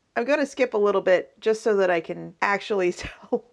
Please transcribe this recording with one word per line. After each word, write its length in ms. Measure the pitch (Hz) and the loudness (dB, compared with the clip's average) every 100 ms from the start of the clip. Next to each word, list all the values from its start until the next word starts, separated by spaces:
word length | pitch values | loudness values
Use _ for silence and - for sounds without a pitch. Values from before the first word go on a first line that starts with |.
| _ - | _ -6
I'm 80 | |
gonna 200 | 240 294 | 0 0
skip 300 | 277 - 247 | 0 -2 -2
a 40 | 220 | 2
little 220 | 208 196 | 2 2
bit 380 | 185 180 - _ | 4 2 2 _
just 220 | - 220 | -2 0
so 140 | 233 202 | 0 2
that 140 | 185 | 2
I 100 | 175 | 2
can 340 | 165 170 170 175 | -2 -10 -10 -4
actually 500 | 202 202 - 208 180 | -2 -2 -2 0 0
<laughs> 0 | |
tell 520 | 180 - - - 240 - | -2 -10 -14 -6 -6 -4